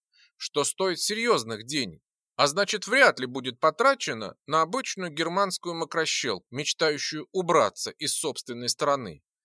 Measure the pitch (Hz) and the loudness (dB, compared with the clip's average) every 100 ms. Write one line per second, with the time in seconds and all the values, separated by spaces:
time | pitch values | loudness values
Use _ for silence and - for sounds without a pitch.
0 | _ _ _ - - 147 139 - 190 160 | _ _ _ -14 -6 -2 0 0 -2 0
1 | - 220 233 170 113 107 117 147 101 78 | -2 0 2 2 0 -8 -4 -4 -4 -8
2 | _ _ _ - 143 160 196 208 190 262 | _ _ _ 0 2 2 0 -2 2 6
3 | 240 - 127 131 127 117 156 151 262 269 | 6 4 -4 -6 -8 0 0 4 2 2
4 | - 117 101 - - 160 160 254 - - | -2 -6 -8 -12 -2 0 0 -2 -6 -6
5 | 180 147 165 180 196 180 175 170 151 165 | -6 -2 0 2 0 -2 -6 -6 -2 -2
6 | 156 - 127 92 - 123 151 - 160 147 | 0 0 -2 -4 -6 -6 -4 0 0 0
7 | - 156 - 190 170 160 104 - 110 - | -4 -8 -6 -2 4 6 4 0 -10 -6
8 | 147 - 151 117 - 120 120 - 147 139 | -4 -2 -2 -6 -8 -6 -4 0 0 0
9 | 107 73 _ _ | -2 -12 _ _